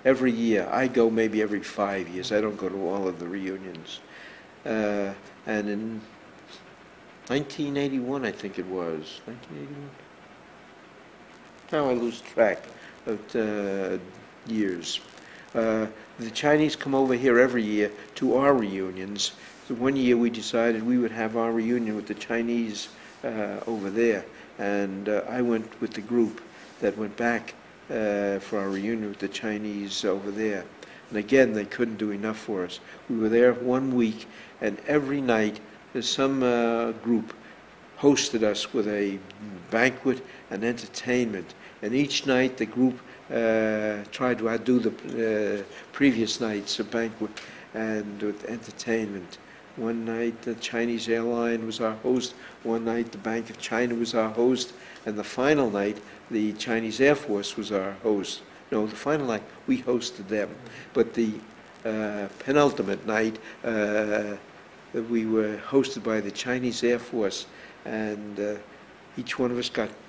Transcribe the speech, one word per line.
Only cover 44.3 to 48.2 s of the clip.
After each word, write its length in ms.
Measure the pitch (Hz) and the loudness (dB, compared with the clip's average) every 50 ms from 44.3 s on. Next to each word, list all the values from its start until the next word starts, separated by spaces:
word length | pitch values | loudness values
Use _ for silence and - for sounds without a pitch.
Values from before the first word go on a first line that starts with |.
| 120 107 | 0 2
to 100 | 113 110 | 0 0
outdo 280 | 117 113 - 127 123 120 | 0 0 4 4 4 4
the, 120 | 110 107 | 4 2
uh, 720 | - - - 110 110 113 113 110 110 107 104 98 104 101 98 - - - - - | -2 -2 -8 -6 -2 0 0 2 2 2 2 0 0 -2 -4 -10 -14 -18 -18 -12
previous 460 | - - 139 135 113 113 110 110 - - | 0 4 4 6 6 6 2 0 0 -2
night's 380 | 117 107 107 104 101 - - | -2 -2 -2 -2 -4 -4 -4
banquet 540 | - 104 104 120 113 117 110 110 - 107 104 - - - - - - - - | -4 -4 -2 0 -2 -2 -2 -4 -6 -6 -6 -6 -12 -14 -14 -16 -18 -18 -10
and 480 | - 110 110 110 107 107 104 104 101 104 | -6 -4 -2 -2 -2 -2 -4 -6 -6 -4